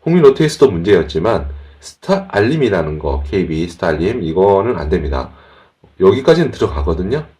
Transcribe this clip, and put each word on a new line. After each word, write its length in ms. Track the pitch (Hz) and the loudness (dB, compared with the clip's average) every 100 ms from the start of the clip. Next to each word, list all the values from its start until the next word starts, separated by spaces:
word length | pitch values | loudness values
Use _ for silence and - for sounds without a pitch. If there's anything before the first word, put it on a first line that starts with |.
| - | 2
홍미노트에서도 640 | 180 143 135 156 - 131 | 6 6 4 -2 4 2
문제였지만 760 | 87 90 95 76 80 101 95 71 - - - - | 2 2 2 2 -2 -2 -2 -4 -14 -20 -20 -20
스타 420 | - - 190 190 | -16 -4 -4 -2
알림이라는 680 | 101 110 156 123 95 78 78 | -2 0 0 0 0 -2 -6
거, 240 | 76 69 69 | -4 -4 -4
케이비 400 | 101 82 80 87 | -4 -2 -4 -6
스타 220 | - 90 | -4 -4
알림 340 | 76 90 120 | 0 -2 -2
이거는 520 | 82 82 98 98 110 98 | -4 2 2 2 0 -4
안 120 | 73 | -4
됩니다. 400 | 76 73 65 67 - - - _ _ _ _ | -4 -2 -6 -8 -16 -20 -20 _ _ _ _
여기까지는 500 | 190 131 170 165 147 | 2 2 2 2 2
들어가거든요. 760 | - 107 69 73 82 95 143 156 | -2 -4 -2 -4 -4 -4 -6 -8